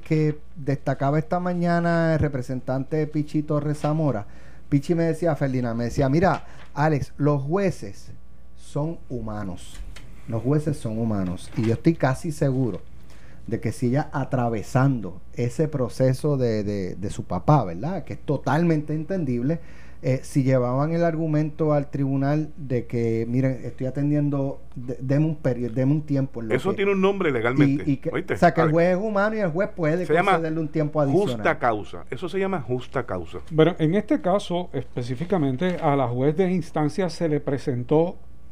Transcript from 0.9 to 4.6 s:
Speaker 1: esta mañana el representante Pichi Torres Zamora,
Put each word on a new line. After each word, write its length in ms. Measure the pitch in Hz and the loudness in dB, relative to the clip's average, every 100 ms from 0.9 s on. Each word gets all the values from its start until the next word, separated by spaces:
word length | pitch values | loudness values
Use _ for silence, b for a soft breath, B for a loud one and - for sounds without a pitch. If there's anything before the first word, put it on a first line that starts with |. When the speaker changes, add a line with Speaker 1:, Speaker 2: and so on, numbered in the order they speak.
| 135 139 156 | 0 2 2
Speaker 1:
esta 220 | 156 180 | 0 -2
mañana 760 | 180 175 175 170 170 170 165 | 0 0 2 4 4 4 4
el 40 | 156 | 2
representante 880 | 151 135 123 127 - 131 127 156 151 | 2 -2 -4 -4 -2 -2 0 -2 0
Pichi 380 | 151 151 151 | -2 -2 -2
Torres 340 | 151 147 147 147 | 0 0 0 -2
Zamora, 480 | 151 156 151 104 - B B B | 0 2 2 0 -4 B B B